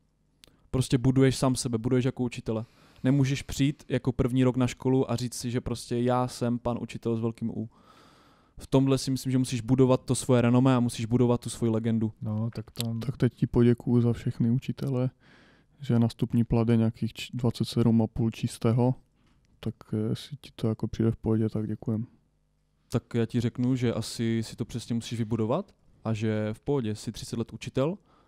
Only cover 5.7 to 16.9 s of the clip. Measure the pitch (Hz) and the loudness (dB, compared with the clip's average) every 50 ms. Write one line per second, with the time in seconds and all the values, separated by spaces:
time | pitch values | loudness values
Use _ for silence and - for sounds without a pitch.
5.7 | 120 117 - - 123 120 120 123 123 123 127 127 - - 127 120 120 120 - 120 | -6 -8 -8 -6 -4 -2 0 2 2 2 0 -2 -4 -4 -2 -2 -2 -2 -2 -4
6.7 | 117 - - 117 - 113 - 117 117 113 113 117 113 - 117 113 - - 110 117 | -4 -4 -6 -8 -10 -6 -4 -2 -2 0 -2 -4 -4 -4 -6 -6 -6 -6 -8 -10
7.7 | _ _ _ _ - - - - _ _ _ _ _ _ _ _ _ - - - | _ _ _ _ -20 -20 -20 -20 _ _ _ _ _ _ _ _ _ -20 -6 0
8.7 | - 135 135 135 135 131 - - 131 127 - 135 127 131 131 123 131 120 110 113 | 2 4 4 4 2 0 0 -2 -4 -4 -2 0 0 0 0 0 -2 -4 -2 2
9.7 | 131 127 131 127 127 127 - - 131 - - - 127 120 117 120 123 123 127 135 | 4 6 6 6 4 2 0 -2 -2 -2 0 2 4 4 4 6 6 6 6 6
10.7 | 131 123 120 120 - - 117 107 117 123 123 120 120 117 - 120 - - 117 117 | 4 4 2 0 -2 -4 -2 0 2 2 4 4 2 0 -2 -6 -6 -2 -2 0
11.7 | 110 110 113 117 113 113 110 110 - - - 110 107 107 110 117 - - 107 - | 0 0 0 0 0 0 0 -2 -4 -6 -8 -6 -4 -4 -4 -4 -6 -8 -12 -10
12.7 | - - 120 117 113 113 113 - - - - 120 - - - 120 - 117 120 120 | -8 -6 -6 -4 -4 -6 -4 -6 -2 0 0 0 0 0 -2 0 4 6 6 6
13.7 | 120 - - - 120 123 117 120 117 - - 127 120 - 123 117 117 127 - - | 6 4 2 2 2 4 4 2 0 0 -2 -4 -2 0 0 2 0 0 -2 -4
14.7 | 117 - 135 139 135 123 127 127 - _ _ _ _ - _ _ _ _ _ _ | -8 -6 -4 -4 -2 -2 -2 -4 -4 _ _ _ _ -20 _ _ _ _ _ _
15.7 | _ - 139 - 120 117 117 113 - - - 113 - 120 117 - - 117 113 113 | _ -10 -2 0 2 2 2 2 0 -2 -4 0 0 0 0 2 2 2 2 4
16.7 | 117 113 113 113 | 4 4 4 2